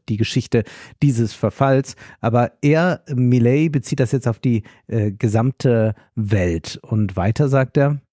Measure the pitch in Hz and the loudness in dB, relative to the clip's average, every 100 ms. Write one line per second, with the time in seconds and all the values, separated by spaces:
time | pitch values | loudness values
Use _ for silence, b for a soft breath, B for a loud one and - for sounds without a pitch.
0 | - 104 110 127 - 117 - B B - | -6 -4 -2 -2 0 -2 -2 B B 0
1 | 143 117 113 - 110 - 139 135 139 - | 0 2 -2 -2 -4 0 2 2 -2 -12
2 | B B 117 120 117 - 143 156 180 160 | B B 0 0 0 0 2 2 2 -2
3 | - 127 123 123 117 139 160 143 - 143 | -6 -2 2 4 4 2 0 -2 -4 -2
4 | 123 131 120 113 127 113 B B - 113 | -2 0 -2 -2 -2 -2 B B -6 -2
5 | 104 98 113 110 127 - 131 117 110 - | -2 -2 0 0 0 0 0 2 0 -4
6 | b - 104 104 87 82 - - - 110 | b -6 -2 0 0 -2 -8 -14 -4 -2
7 | 101 92 95 113 143 135 131 147 143 147 | -2 -2 -2 0 0 0 0 0 0 -2
8 | _ | _